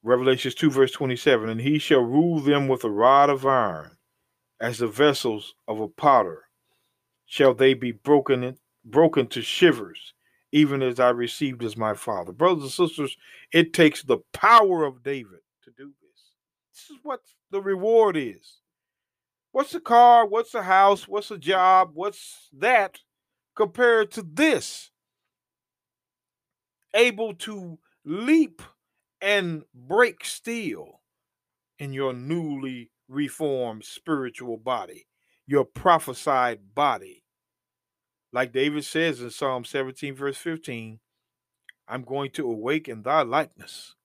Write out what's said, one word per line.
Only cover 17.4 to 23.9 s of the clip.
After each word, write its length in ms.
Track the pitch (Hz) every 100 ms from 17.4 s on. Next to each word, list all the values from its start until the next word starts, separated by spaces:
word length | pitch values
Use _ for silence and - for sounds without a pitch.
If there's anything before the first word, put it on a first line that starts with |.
| _
the 120 | 196
reward 540 | 196 190 208 226 214 160
is. 460 | 123 95 _ _ _ _ _ _ _ _ _ _ _
What's 200 | 262 294
the 80 | 339
car? 460 | - 233 240 240 220
What's 260 | 214 226
the 120 | 240
house? 440 | 185 190 196 202 -
What's 220 | 202 202
the 80 | 202
job? 540 | 143 190 185 185 180
What's 560 | 151 196 202 - - _
that 500 | 135 208 247 196 - _ _ _ _ _ -
compared 560 | 214 - 240